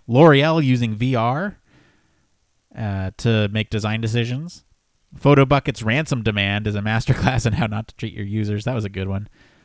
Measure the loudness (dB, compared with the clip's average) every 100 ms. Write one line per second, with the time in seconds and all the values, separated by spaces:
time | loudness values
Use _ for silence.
0 | 0 6 8 8 4 2 2 0 0 -2
1 | -2 0 -2 -2 -6 -10 _ _ _ _
2 | _ _ _ _ _ _ _ -8 -6 -4
3 | -6 -2 0 2 0 -2 -4 -4 -4 -4
4 | -2 -2 -2 -6 -10 -16 _ _ _ _
5 | _ 0 4 6 6 2 -2 -6 -2 -2
6 | -2 -2 -2 0 -2 -2 -4 -4 -2 -2
7 | 0 0 2 2 2 0 -2 -4 -10 -10
8 | -10 -8 -6 -4 -2 -2 -4 -4 -6 -6
9 | -6 -6 -8 _ _ _